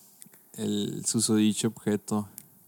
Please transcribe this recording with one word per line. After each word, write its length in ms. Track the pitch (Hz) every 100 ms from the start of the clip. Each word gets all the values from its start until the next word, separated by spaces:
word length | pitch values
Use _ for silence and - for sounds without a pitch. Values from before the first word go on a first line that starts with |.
| - - - - _
el 500 | - 107 104 104 -
susodicho 640 | - 117 110 110 107 98 117
objeto 580 | - - 104 - 107 101 - - -